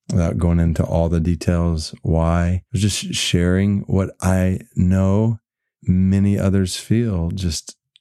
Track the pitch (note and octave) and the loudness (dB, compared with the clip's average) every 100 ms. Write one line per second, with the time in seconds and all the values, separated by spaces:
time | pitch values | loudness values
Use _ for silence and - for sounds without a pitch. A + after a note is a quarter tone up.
0 | - F#2 E2 - E2+ E2+ E2+ D#2+ - E2 | -4 -2 0 0 0 2 2 0 0 0
1 | E2 E2+ D#2+ E2+ - F2 E2+ D#2+ - - | 0 0 0 0 0 0 0 -2 -6 -8
2 | - E2 E2 E2+ F2 F2+ - F#2 G2+ - | -2 0 2 0 0 -2 -4 -2 -2 -2
3 | - - - F2+ F2 F#2 G2+ G2+ - F#2+ | -6 -6 -2 0 2 2 2 0 0 -2
4 | F#2 - F#2 F#2 F#2 F#2+ - - F#2 F#2+ | -2 -2 0 2 0 -2 -6 -2 2 2
5 | F#2+ G2+ A2+ A2+ - _ _ _ - F#2 | 2 2 0 -2 -10 _ _ _ -2 2
6 | F#2+ G2 G2+ G2+ G2 G2 F#2 - - A2 | 2 2 2 0 0 0 0 -4 -2 0
7 | A#2 F#2 E2 G2 F2+ D2+ - - _ _ | 0 -2 -4 -2 -4 -4 -10 -20 _ _